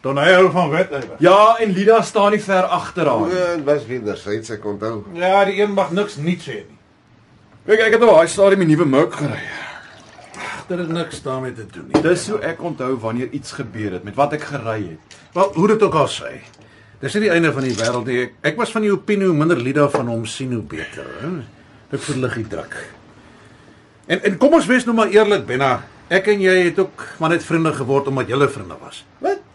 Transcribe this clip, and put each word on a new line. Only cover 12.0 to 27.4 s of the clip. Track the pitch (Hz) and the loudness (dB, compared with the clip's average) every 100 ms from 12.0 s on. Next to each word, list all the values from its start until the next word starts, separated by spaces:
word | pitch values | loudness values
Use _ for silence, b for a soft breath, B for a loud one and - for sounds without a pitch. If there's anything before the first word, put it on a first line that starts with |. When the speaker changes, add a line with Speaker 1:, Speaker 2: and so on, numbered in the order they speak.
Speaker 2:
Dis | 156 175 - | 2 0 -2
hoe | 208 | -6
ek | 185 165 | -6 -6
onthou | 170 151 131 131 | -8 -6 -4 -4
wanneer | 110 117 127 | -4 -6 -6
iets | 143 - | -8 -12
gebeur | - 120 98 104 | -12 -12 -6 -6
het | 90 | -6
met | 98 104 | -10 -2
wat | 143 | -2
ek | 151 | -2
gery | - 143 113 110 92 | -8 -10 -6 -6 -8
het. | 80 _ b b | -12 _ b b
Speaker 1:
Wel, | 175 196 | -2 0
hoe | 160 202 | 2 2
dit | 220 | 4
ook | 202 156 | 2 2
al | 135 | 0
sy, | - 65 - - _ b b b b | -2 -12 -16 -20 _ b b b b
dis | 131 | -6
nie | 208 | 0
die | 208 | 2
einde | 170 165 | 2 2
van | 127 | 0
die | 131 104 | -4 -2
wêreld | 113 123 117 | -2 -2 -2
nie. | 123 | -4
Ek, | 123 - | -4 -4
ek | 147 208 | -4 -2
was | 220 | -4
van | 226 | -2
die | 214 | 0
opinie | 190 196 202 190 | -2 0 0 2
hoe | 156 | 2
minder | 156 165 | 2 0
Lida | 120 147 143 | 0 0 0
van | 147 120 | 0 -4
hom | 117 113 | -4 -6
sien, | - 131 | -8 -6
hoe | 120 | -6
beter, | - 80 78 - 65 69 | -8 -12 -14 -14 -16 -12
hè? | 135 175 110 b b b b | -10 -10 -12 b b b b
Dit | 139 | -10
verlig | - 139 127 117 | -6 -4 -4 -6
die | 110 | -8
druk. | 82 76 - - - - - b b b b b b b b - | -10 -12 -14 -16 -20 -20 -20 b b b b b b b b -4
En, | 185 | -2
en | 208 180 | -2 2
kom | 262 | 4
ons | 320 185 | 4 4
wees | 247 247 | 2 2
nou | 226 | 2
maar | 208 | 4
eerlik, | 202 214 202 110 | 6 6 2 0
Benna. | 127 135 123 - - - | 0 0 0 -4 -20 -2
Ek | 180 190 | 0 2
en | 208 | 2
jy | 190 185 175 | 4 4 2
het | 160 | 0
ook | 196 - - - | -2 -4 -18 -4
maar | 160 | 0
net | 170 | 0